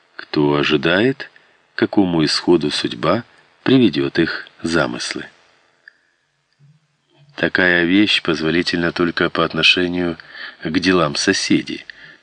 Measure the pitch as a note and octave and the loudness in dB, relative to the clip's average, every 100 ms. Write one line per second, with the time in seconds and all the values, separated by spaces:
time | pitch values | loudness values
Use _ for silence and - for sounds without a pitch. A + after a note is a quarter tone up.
0 | _ - - D#2 D2 D2 D2 D2+ C#2+ F2+ | _ -20 -6 0 2 2 2 0 2 2
1 | A#2+ C3+ - - _ _ _ - A2 - | 2 -2 -10 -20 _ _ _ -4 -2 0
2 | F#2+ E2 D2+ - - F2 D2 - - A1+ | 2 2 0 0 2 2 2 -4 -6 -4
3 | C#2+ G2+ - _ _ _ - C3 A#2 D2 | -2 -2 -4 _ _ _ 2 4 4 2
4 | C#2 - D#2+ - - _ E2+ E2 C2+ A#1+ | -2 0 -2 -4 -12 _ -4 -2 -2 -4
5 | - - D#2 - _ _ _ _ - _ | -8 -8 -12 -20 _ _ _ _ -20 _
6 | _ _ _ _ _ _ C#3+ _ _ _ | _ _ _ _ _ _ _ _ _ _
7 | _ _ _ - E2+ - F2+ F2 E2+ F#2+ | _ _ _ -4 -2 0 2 2 4 4
8 | G#2 - - D#2 D#2 E2 F2+ F2 E2+ E2 | 4 2 -2 -2 0 0 0 -2 -2 -2
9 | F2 - E2+ - E2 D#2+ D#2+ - F2+ F2 | -2 0 -2 0 -2 0 2 2 0 -2
10 | F2 E2 - - - - E2 E2 F2 F#2 | -4 -6 -12 -18 -18 -12 -6 -2 2 2
11 | D#2 C#2+ - F#2+ - D#2+ - - - - | 2 0 0 0 2 0 0 -10 -14 -20
12 | - - | -20 -20